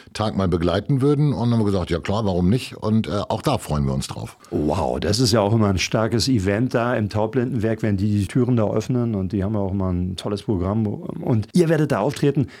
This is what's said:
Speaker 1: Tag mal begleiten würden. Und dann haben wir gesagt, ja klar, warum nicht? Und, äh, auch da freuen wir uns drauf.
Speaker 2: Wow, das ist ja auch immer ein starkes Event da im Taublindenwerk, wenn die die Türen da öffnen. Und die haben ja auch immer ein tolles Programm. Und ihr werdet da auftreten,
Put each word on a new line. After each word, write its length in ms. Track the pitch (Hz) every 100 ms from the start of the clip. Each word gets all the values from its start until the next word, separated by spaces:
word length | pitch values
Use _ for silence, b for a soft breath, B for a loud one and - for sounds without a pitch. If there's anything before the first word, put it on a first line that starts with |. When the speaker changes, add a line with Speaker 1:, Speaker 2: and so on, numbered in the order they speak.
| B
Speaker 1:
Tag 220 | - 107 -
mal 120 | 92
begleiten 520 | 85 85 92 107 139
würden. 320 | 143 147 147
Und 180 | 113 120
dann 20 |
haben 80 | 117
wir 100 | 101
gesagt, 200 | 98 82
ja 100 | 85
klar, 240 | - 101
warum 260 | 101 90 90
nicht? 260 | 123 - -
Und, 300 | 107 110 73
äh, 140 | 101 -
auch 120 | 110
da 180 | 151 123
freuen 280 | - 76 67
wir 80 |
uns 140 | 67 -
drauf. 280 | 55 58 - -
Speaker 2:
Wow, 480 | - 76 71 67 64
das 220 | 78 107
ist 120 | 127
ja 80 | 113
auch 120 | 101
immer 160 | 113 101
ein 100 | 92
starkes 500 | - 120 110 113 131
Event 460 | 117 92 101 123
da 220 | 123 120 120
im 120 | 101
Taublindenwerk, 760 | 107 110 131 127 127 110 113
wenn 140 | 113 98
die 140 | 107
die 160 | 104 92
Türen 300 | 131 120 117
da 80 | 104
öffnen. 460 | 110 107 123 117
Und 180 | 101 95
die 120 | 104
haben 100 | 98
ja 60 | 107
auch 120 | 98
immer 200 | 98 92
ein 240 | 87 90 92
tolles 260 | 110 101
Programm. 440 | - 95 92 110 104
Und 600 | 143 - - - 113 -
ihr 160 | 180 160
werdet 240 | 156 151
da 80 | 110
auftreten, 480 | 131 - 143 143 - B